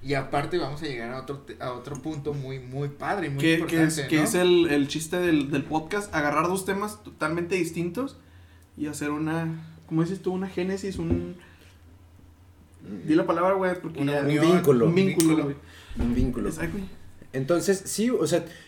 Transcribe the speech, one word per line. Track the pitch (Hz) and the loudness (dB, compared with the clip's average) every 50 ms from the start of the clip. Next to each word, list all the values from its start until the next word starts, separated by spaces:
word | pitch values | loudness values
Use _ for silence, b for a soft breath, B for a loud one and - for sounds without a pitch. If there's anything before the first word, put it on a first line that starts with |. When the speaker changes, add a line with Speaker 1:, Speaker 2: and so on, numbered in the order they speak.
Speaker 1:
Y | - 131 143 | -4 -2 -2
aparte | 135 139 - 147 143 139 143 170 | -2 -2 -2 -2 -2 -2 0 -2
vamos | 175 151 135 139 147 | -2 -2 -2 -6 -8
a | 165 | -8
llegar | 151 131 120 117 117 | -8 -8 -8 -8 -8
a | 127 131 | -8 -10
otro | 131 - 143 139 | -8 -10 -10 -12
te-, | - - 110 - | -10 -16 -14 -8
a | 127 131 123 | -8 -8 -8
otro | 120 - 143 143 135 | -8 -10 -10 -10 -8
punto | - 156 156 143 139 151 143 | -8 -8 -8 -6 -6 -6 -6
muy, | 143 131 131 135 135 | -4 -6 -8 -10 -10
muy | 127 123 127 139 147 | -10 -10 -8 -6 -6
padre | 143 143 - 135 147 190 202 170 | -6 -8 -8 -4 -4 -2 -2 -2
y | 147 | -4
muy | 139 139 | -2 0
Speaker 2:
Que, | 151 160 165 165 170 | 2 4 4 4 2
que | - 165 165 160 | 0 2 2 2
es, | 156 160 | 2 2
Speaker 1:
importante, | 151 139 | -2 -2
Speaker 2:
que | 131 160 | 0 2
Speaker 1:
¿no? | 156 151 | 2 2
Speaker 2:
es | - 165 | 2 2
el, | 180 180 180 180 175 170 156 | 4 6 6 6 6 6 4
el | 147 147 139 | 4 2 2
chiste | 135 - 156 160 - - | 0 -2 -6 -6 -4 -2
del, | 180 180 175 160 151 135 139 | 0 2 4 2 2 2 0
del | 151 135 131 | -2 -2 -2
podcast, | - 147 156 156 - 202 208 202 - - | -2 -4 -4 -4 -2 -4 -4 -4 -2 -2
agarrar | 160 147 147 147 151 165 | -2 0 2 2 2 2
dos | 175 190 190 190 | 2 0 -2 -2
temas | 196 190 196 208 208 - - - | -2 -2 -2 -4 -6 -8 -12 -18
totalmente | - - - 160 156 160 175 175 170 196 | -20 -8 -6 -4 -2 -2 -2 -2 -2 -2
distintos | 190 170 160 - 175 165 175 170 240 269 277 - b b b b b b b b b b _ _ | -2 -2 -2 -2 -4 -4 -4 -2 -4 -6 -6 -8 b b b b b b b b b b _ _
y | - 147 | -8 -8
hacer | 151 147 - 147 147 | -6 -6 -4 -4 -4
una, | 151 151 156 156 160 165 165 165 165 - - - - - - | -2 -2 -2 -2 -2 -2 -2 -4 -6 -8 -10 -16 -20 -20 -12
¿cómo | - 165 160 170 | -2 0 0 0
dices | 170 196 185 | 0 -2 -4
tú? | - 185 180 | -4 -4 -2
Una | 185 190 | -2 -4
génesis, | 190 - 185 180 190 196 190 - 196 185 | -4 -4 -4 -2 -2 -4 -4 -6 -6 -6
un... | 185 165 165 170 175 175 175 180 B B B B B B B B B B - - - - - - - - - - _ - - - _ - _ - - - - 101 95 - | -4 0 0 0 0 0 -6 -12 B B B B B B B B B B -20 -20 -20 -20 -20 -20 -20 -20 -20 -20 _ -20 -20 -20 _ -20 _ -20 -20 -16 -14 -14 -10 0
Di | 156 156 | 2 4
la | 170 - | 4 4
palabra, | - 175 170 175 185 196 | 2 0 2 2 2 2
güey, | 196 190 180 175 175 | 2 2 0 -2 -2
porque | - 160 160 135 | -6 -10 -4 -2
Speaker 1:
Una | 139 139 143 | -2 0 0
Speaker 2:
ya | 143 | 0
Speaker 1:
unión, | 139 143 151 151 160 | 2 2 2 4 6
Speaker 3:
Un | 170 185 | 6 6
vínculo. | 175 - 139 135 120 117 | 6 6 6 6 6 6
Speaker 2:
un | 160 170 | 4 4
vínculo, | 185 190 190 - 180 165 | 4 4 4 6 6 6
Speaker 1:
un | 160 156 | 6 6
vínculo. | 156 147 | 4 2
Speaker 2:
güey. | 139 143 - B B B B B B B - 123 | -2 -4 -8 B B B B B B B -2 0
Speaker 3:
Un | 120 120 | 0 2
vínculo. | 127 - - - 117 101 - | 2 2 0 0 -2 -4 -4
Speaker 2:
Exacto, | - - 175 160 - | -4 -4 -6 -6 -4
güey. | 208 190 - - - - - - - - - - | -6 -8 -10 -14 -18 -18 -20 -20 -20 -20 -8 -6
Speaker 3:
Entonces, | 139 135 139 175 170 - 196 196 190 - | -6 0 2 2 2 4 2 0 0 0
sí, | - - - 214 247 | -8 -2 0 0 2
o | 254 - 160 | 2 2 2
sea, | 139 165 165 170 B B B B | 2 2 0 0 B B B B